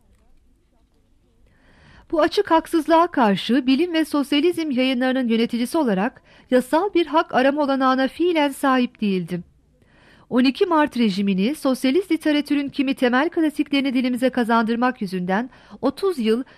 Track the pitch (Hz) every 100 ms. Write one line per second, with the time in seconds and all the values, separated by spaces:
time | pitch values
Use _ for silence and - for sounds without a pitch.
0 | _ _ _ _ _ _ _ _ _ _
1 | _ _ _ _ _ _ _ _ - -
2 | - 320 330 - - 320 320 339 302 330
3 | 349 302 220 190 - 262 254 269 359 320
4 | 311 294 277 294 339 339 320 247 262 247
5 | 262 262 240 226 233 226 247 330 254 190
6 | 233 - _ - _ 254 247 311 403 349
7 | 311 311 339 247 269 294 277 269 262 262
8 | 262 - 349 320 285 269 277 262 247 -
9 | 208 185 170 175 - _ _ _ _ _
10 | _ - _ 247 262 254 381 320 294 240
11 | 220 185 196 190 214 302 277 254 262 320
12 | - 320 311 294 294 294 285 - 269 269
13 | 247 254 330 339 311 - 285 277 269 262
14 | 254 247 254 254 226 233 226 233 254 240
15 | 190 185 180 196 254 - - 208 269 -
16 | 392 311 220 233 -